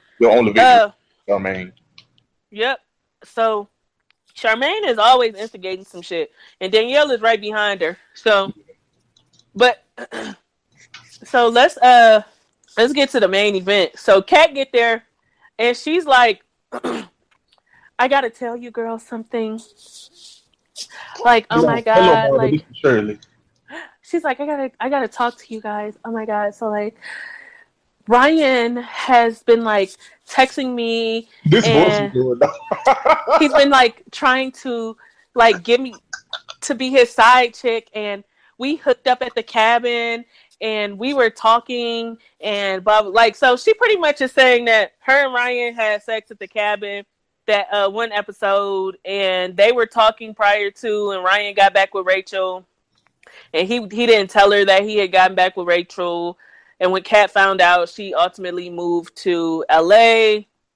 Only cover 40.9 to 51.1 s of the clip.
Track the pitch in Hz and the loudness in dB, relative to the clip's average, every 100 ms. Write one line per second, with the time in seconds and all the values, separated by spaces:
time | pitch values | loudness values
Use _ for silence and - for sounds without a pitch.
40.9 | 202 247 277 233 220 220 233 233 247 233 | -8 -6 0 0 0 0 0 -2 -8 -6
41.9 | 233 233 226 _ _ - 202 196 190 185 | -6 -10 -12 _ _ -8 -6 -4 -4 0
42.9 | 214 208 202 233 214 254 247 - 440 480 | 0 2 2 2 2 0 2 0 0 0
43.9 | 415 320 294 262 - 262 240 240 220 185 | 0 -2 -2 -2 2 2 2 2 0 0
44.9 | _ - 269 277 247 247 247 240 233 220 | _ -2 0 0 -2 -4 -4 -6 -4 -4
45.9 | 208 220 220 - 208 190 214 208 208 202 | -4 -6 -10 -10 -18 -14 -6 -4 -4 -6
46.9 | 202 202 _ _ _ - 208 196 208 196 | -10 -12 _ _ _ -2 -2 -2 -2 -2
47.9 | 202 233 208 208 196 202 196 202 196 190 | -2 -6 -6 -8 -6 -2 -2 -2 -6 -6
48.9 | 190 - 196 196 185 185 180 208 247 226 | -10 -10 -4 -2 -2 -4 2 2 2 -2
49.9 | - 220 220 226 214 208 208 202 202 233 | 2 2 0 -10 -4 0 0 -2 -8 -6
50.9 | 208 208 | -4 -4